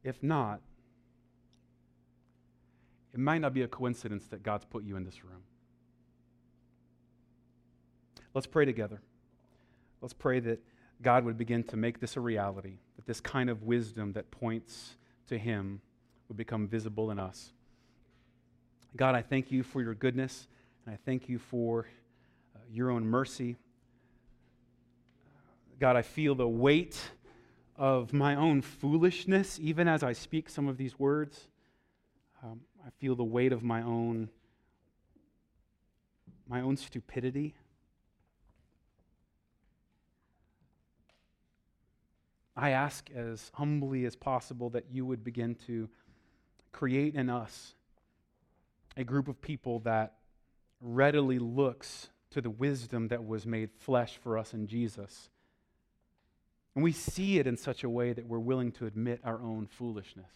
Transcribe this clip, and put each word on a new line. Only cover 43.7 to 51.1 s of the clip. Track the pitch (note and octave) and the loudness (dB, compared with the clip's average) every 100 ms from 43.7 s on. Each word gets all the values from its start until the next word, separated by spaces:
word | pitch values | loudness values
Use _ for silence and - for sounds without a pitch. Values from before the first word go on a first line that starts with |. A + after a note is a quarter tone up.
| D3 C#3 C3+ B2 | 0 0 -2 -2
as | - | -4
possible | - B2+ - B2 A#2+ | -2 -2 -4 -8 -4
that | A#2 - | -4 -6
you | B2+ B2+ | -6 -4
would | B2+ | -4
begin | A2 A#2+ A#2 A#2 - | -4 -4 -4 -4 -6
to | A#2 A2+ _ _ _ _ _ _ _ _ | -6 -6 _ _ _ _ _ _ _ _
create | - C3+ C3 D3 | -4 0 2 2
in | D3 B2+ | 0 -2
us | B2 A2 - - _ _ _ _ _ _ _ _ _ _ _ _ - | -2 -6 -14 -20 _ _ _ _ _ _ _ _ _ _ _ _ -8
a | |
group | B2 C#3 C#3 | -2 -2 -2
of | B2+ | -6
people | - D3 B2+ A#2 | -8 -8 -4 -2
that | A2+ A2+ A2 _ _ _ _ _ _ _ | 2 2 0 _ _ _ _ _ _ _
readily | A#2+ A#2+ C#3+ | -4 4 6